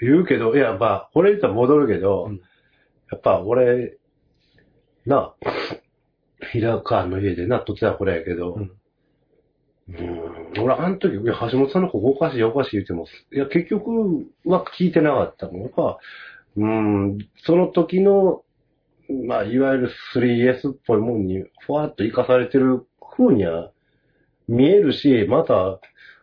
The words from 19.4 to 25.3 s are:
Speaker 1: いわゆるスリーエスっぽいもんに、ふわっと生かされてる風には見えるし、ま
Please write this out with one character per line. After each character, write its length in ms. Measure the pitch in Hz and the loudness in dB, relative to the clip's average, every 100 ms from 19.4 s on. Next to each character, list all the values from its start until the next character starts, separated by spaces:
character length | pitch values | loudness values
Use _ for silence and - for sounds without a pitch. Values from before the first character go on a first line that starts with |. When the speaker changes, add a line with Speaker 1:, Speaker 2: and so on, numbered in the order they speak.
Speaker 1:
い 140 | 104 123 | -2 0
わ 140 | 135 | 2
ゆ 60 | 135 | 0
る 80 | 117 - - | -2 -6 -6
ス 80 | 120 | 0
リ 240 | 123 120 | 2 2
ー 60 | 123 | 2
エ 40 | 127 | 0
ス 120 | 139 | -4
っ 20 | 131 - | -8 0
ぽ 100 | 107 | 0
い 20 | |
も 180 | 117 110 | 0 -2
ん 100 | 92 | -2
に、 180 | 95 - _ | -4 -8 _
ふ 120 | - | -6
わ 140 | 147 151 | -4 -4
っ 80 | |
と 80 | - | -4
生 100 | 101 | -4
か 120 | - 123 | -2 2
さ 100 | 127 | 2
れ 120 | 120 | 4
て 100 | 135 | 2
る 280 | 131 127 - _ - - | 2 0 -4 _ -14 0
風 180 | 247 | 4
に 100 | 117 | 4
は 260 | 85 82 85 _ _ _ _ _ _ _ - | 0 -4 -10 _ _ _ _ _ _ _ -4
見 180 | 120 143 | 2 6
え 100 | 202 | 6
る 160 | 156 | 4
し、 340 | - 147 120 | 2 2 2
ま 160 | 101 | 2